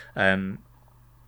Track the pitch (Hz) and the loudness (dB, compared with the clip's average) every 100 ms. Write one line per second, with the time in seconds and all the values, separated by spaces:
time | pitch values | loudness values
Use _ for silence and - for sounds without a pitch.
0 | - - 98 95 95 101 - - - _ | -14 0 2 2 -2 -8 -16 -20 -20 _
1 | - - | -20 -20